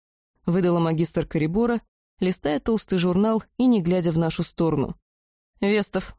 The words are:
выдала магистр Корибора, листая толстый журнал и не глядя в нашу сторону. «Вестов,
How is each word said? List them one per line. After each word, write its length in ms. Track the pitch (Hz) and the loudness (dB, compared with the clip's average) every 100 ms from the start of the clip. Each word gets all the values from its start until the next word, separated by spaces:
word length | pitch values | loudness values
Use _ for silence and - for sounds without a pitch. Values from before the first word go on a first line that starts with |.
| _ _ _ _ - | _ _ _ _ -2
выдала 340 | 175 175 175 | 0 2 2
магистр 460 | 165 160 165 - 165 | 0 0 -2 -4 -4
Корибора, 560 | 160 156 190 233 233 - _ _ _ | -2 -2 0 0 -2 -6 _ _ _
листая 400 | 185 180 285 294 | -4 -2 -4 -2
толстый 400 | - 220 - 185 | -2 -2 -2 -2
журнал 440 | 180 180 214 220 - - | 0 2 2 0 -4 0
и 80 | 254 | 2
не 160 | 226 | 2
глядя 300 | 165 185 170 | 2 0 0
в 60 | 160 | 0
нашу 260 | 165 160 | 0 -2
сторону. 520 | 165 - 165 151 131 - _ _ _ _ _ _ | -6 -2 0 0 -2 -8 _ _ _ _ _ _
«Вестов, 540 | 202 208 196 190 - | 0 0 0 -6 -8